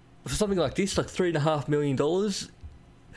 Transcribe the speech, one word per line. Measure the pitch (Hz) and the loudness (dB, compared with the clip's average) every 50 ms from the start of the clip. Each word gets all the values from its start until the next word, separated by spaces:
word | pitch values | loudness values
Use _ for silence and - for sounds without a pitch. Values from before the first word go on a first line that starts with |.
| - - - - - | -20 -20 -20 -14 -10
for | - 131 | -6 -2
something | - 214 202 196 180 | 0 0 2 2 2
like | 160 127 - | 0 0 0
this, | - 190 196 - - | -2 -2 0 0 -2
like | 139 - | -2 -2
three | - - 185 175 | 0 0 0 2
and | 165 151 | 2 2
a | |
half | 139 160 156 147 139 - | 2 2 2 0 0 0
million | 147 147 147 143 135 | 0 2 2 2 2
dollars, | 117 139 147 170 190 202 214 196 - - - - - - - - - - - - - - - - | 2 2 2 2 2 0 0 -2 -4 -8 -12 -14 -18 -18 -18 -18 -20 -20 -20 -20 -20 -20 -20 -20